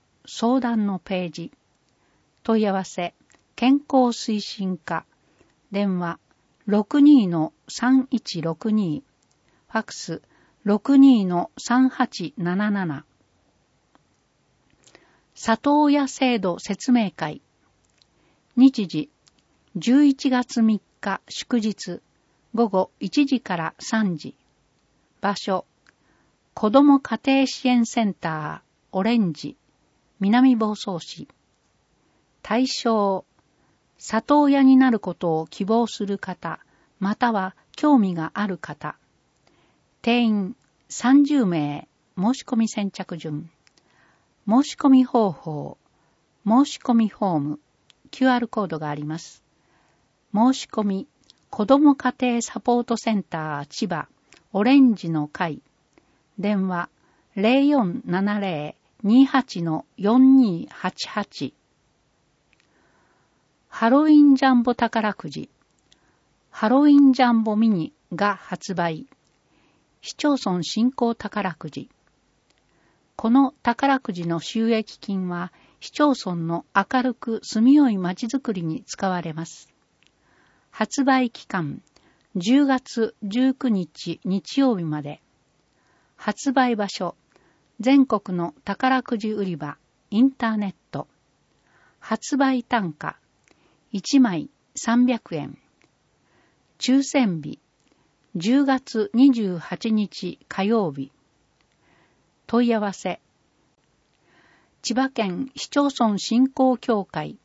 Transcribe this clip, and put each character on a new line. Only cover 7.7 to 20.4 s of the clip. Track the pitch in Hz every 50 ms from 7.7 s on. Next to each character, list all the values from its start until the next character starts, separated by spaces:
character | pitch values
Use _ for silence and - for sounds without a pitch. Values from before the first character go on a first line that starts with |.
| - - 233 247 262 262 254 -
一 | - 220 - - - 170
六 | 156 165 160 - - 220
二。 | 214 214 202 170 151 139 - _ _ _ _ _ _ _ _ _ _ _ _ _
フ | - 220
ァ |
ッ | 220
ク | - -
ス、 | - - - 165 - - _ _ _ _ _ _ _ -
六 | 202 202 208 - - 277 277
二 | 269 277 254 220 196
の | 180 175 175 175 - _ -
三 | - - 240 254 262 262
八 | - - 247 - - - 180 147 -
七 | - 170 175 180 196 208 214
七。 | 202 202 185 165 143 135 - _ _ _ _ _ _ _ _ _ _ _ _ _ _ _ _ _ _ _ _ _ _ _ _ _ _ _ _ _ _ _ _ _ _ _ _ _ - _ _ _ _ _ _ _ _
里 | - - - 226 - - 285 294 302 302
親 | 294 285 294 277 262
制 | - - 269 254 240 226
度 | 185 185 170 175
説 | - - 196 - - -
明 | 247 240 214 185
会。 | - - 160 151 156 - _ _ _ _ _ _ _ _ _ _ _ _ _ _ _ _ _ _ _ _ _ _ _
日 | 240 254 269 262 - 202 160
時、 | - 151 - - _ _ _ _ _ _ _ _ _ _ _ _ -
十 | 185 - 233 247 285 294
一 | 285 269 269 - 277
月 | 254 247